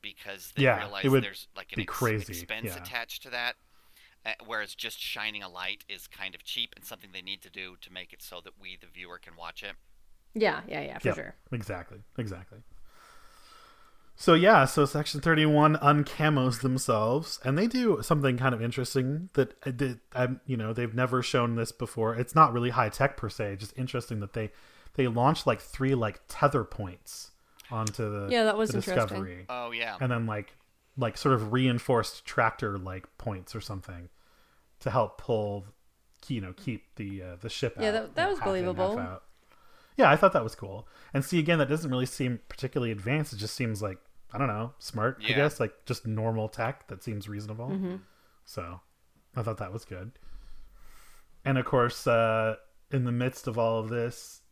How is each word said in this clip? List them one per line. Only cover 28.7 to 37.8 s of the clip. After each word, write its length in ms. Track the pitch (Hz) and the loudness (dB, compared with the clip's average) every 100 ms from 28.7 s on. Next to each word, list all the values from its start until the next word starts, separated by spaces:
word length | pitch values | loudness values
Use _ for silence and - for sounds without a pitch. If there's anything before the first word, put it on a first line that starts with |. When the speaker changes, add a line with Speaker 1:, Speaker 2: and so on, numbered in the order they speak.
Speaker 2:
the 60 | 202 | -2
Speaker 3:
interesting. 260 | - 180 107 | 0 0 0
Speaker 2:
Discovery. 380 | 95 95 87 95 | -2 -6 -10 -10
Speaker 1:
Oh, 220 | 123 120 | -8 -6
yeah. 260 | 117 117 98 | -4 -4 -2
Speaker 2:
And 140 | 127 | 0
then, 140 | 120 113 | 0 -2
like, 260 | 107 101 - _ _ _ - | -4 -8 -18 _ _ _ -4
like, 180 | 120 - | -2 0
sort 180 | 147 | 2
of 180 | 127 107 | 2 2
reinforced 720 | 123 131 120 - 120 110 - - | 2 4 2 2 2 2 -8 -6
tractor, 500 | - 113 - 107 101 | 2 2 2 -4 -4
like, 280 | 92 92 - _ | -8 -10 -14 _
points 400 | 117 95 90 110 | -8 -8 -10 -12
or 60 | |
something 480 | - 98 92 90 87 _ _ _ _ _ _ _ | -10 -10 -10 -14 -16 _ _ _ _ _ _ _
to 100 | 175 | -2
help 260 | 202 143 - | 0 0 -2
pull, 460 | - 113 104 101 98 _ _ _ _ _ - | -2 -2 0 -6 -10 _ _ _ _ _ -6
you 140 | 123 | -6
know, 100 | 95 | -6
keep 420 | 92 - 107 _ - | -8 -8 -8 _ -12
the, 260 | 101 98 | -10 -8
uh, 140 | 90 87 | -12 -10
the 80 | 117 | -10
ship 280 | - 123 - | -4 -4 0